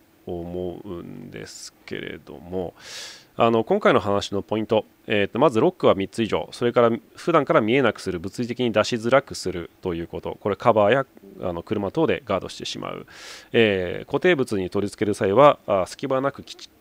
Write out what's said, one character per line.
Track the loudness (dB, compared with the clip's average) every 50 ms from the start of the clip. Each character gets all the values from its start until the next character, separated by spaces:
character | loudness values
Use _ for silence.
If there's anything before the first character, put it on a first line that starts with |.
| _ _ _ _ _
思 | -10 -8 -8 -8 -8 -8 -6 -6 -8 -8 -12 -12
う | -12 -12 -12
ん | -12 -14 -14 -16 -16 -16
で | -14 -16 -16
す | -16 -16 -18 -18 -20 -20 _ _
け | -12 -12 -10
れ | -10 -12 -12 -14 -16
ど | -18 -20
も、 | -18 -14 -10 -8 -6 -6 -8 -10 -14 -18 -18 -16 -14 -16 -16 -18 -20 -20 _ _
あ | 2 2 2
の、 | 4 0 0
今 | 0 0 2
回 | 4 4 2
の | 4
話 | 2 2 0 -2 -2 -2
の | -6 -6
ポ | -4 -4 -4
イ | -4
ン | 0
ト、 | 0 0 0 0 -2 _ _ _
え | -2 0 0 0
ー |
と、 | 0 2 2
ま | 2 2
ず | 4 2
ロ | 2 2
ッ | 0
ク | 2 4
は | 4 4
三 | 4 0
つ | -4 -2 -4 -2
以 |
上、 | 0 -2 -2 -4 -6
そ | -6 -2 -2
れ | 2
か | 4 4
ら | 4 4 2 0 -6 _ _
普 | -6 -2 2 2
段 | 2 2
か | 4 2
ら | 2
見 | 4 4 2
え | 4
な | 4 2 0
く | 0
す | -6 -6
る、 | -6 -6
物 | -8 -8 -6 -6 -6
理 |
的 | -6 -4 -2
に | -2 2
出 | 2 2 2
し | 2 -2
づ | -2 0 2
ら | 2 2
く | 2 0 -8
す | -8 -6 -6
る | -6 -6 -10 -12 _ _
と | -6 -6 -4
い | -4
う | -6
こ | -8 -10 -10
と、 | -10 -10 -12 -6
こ | -4 -4
れ | -4
カ | 2 2 4 4
バ | 6 6 6
ー | 4
や、 | 2 0 -4 _ -20 -20 -20 -14 -8
あ | -8 -6 -6
の、 | -8 -6
車 | -6 -4 -4 -4 -2
等 | 0 0 0
で | 0 0 -2 -2
ガ | -4 -4
ー | -4
ド | -4 -8
し | -12
て | -12 -12
し | -10 -10 -10
ま | -10 -10
う。 | -10 -12 -14 -16 -20 -20 -18 -18 -18 -20 -14 0
え | 2 4 4 4 4 0 -2 -4 -6 -8 -6
ー、 |
固 | -4 -4 2
定 | 2 2 2
物 | 2 0 -2 -2
に | -2 -4 -2
取 | -2 -4 -4
り | -4
付 | -4 -2
け | -2
る | -2 0
際 | 0 0 2 6
は、 | 8 8 6 6 4 _
あ、 | 0 0 0 0
隙 | -2 -6 -10 -6
間 | -4 -2 -2
な | -2 -4
く | -6 -8 -16
キ | -20 -20
チ-、 | -20 -20 -20 _ _